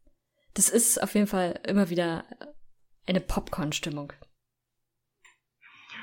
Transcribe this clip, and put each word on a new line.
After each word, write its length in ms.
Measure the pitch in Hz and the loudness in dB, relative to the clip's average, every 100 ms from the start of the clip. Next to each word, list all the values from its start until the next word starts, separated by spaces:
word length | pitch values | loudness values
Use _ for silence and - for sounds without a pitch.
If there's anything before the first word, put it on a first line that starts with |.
| _ _ _ _ - - | _ _ _ _ -10 0
Das 140 | - | 4
ist 320 | 240 233 - | 4 4 2
auf 120 | 190 | 0
jeden 140 | 208 208 | 2 2
Fall 320 | 190 175 - - | 2 0 -2 0
immer 220 | 196 190 | 2 4
wieder 360 | 175 170 165 - - 294 - - - _ _ - | 2 0 -2 -6 -14 -18 -18 -20 -20 _ _ -2
eine 140 | 185 | -2
Popcorn-Stimmung. 920 | - - - - 196 - - 147 143 - - _ _ _ _ _ _ _ _ _ - _ _ _ - - - - | 0 -4 -4 -4 -4 -4 -4 -6 -10 -14 -20 _ _ _ _ _ _ _ _ _ -20 _ _ _ -20 -20 -20 -18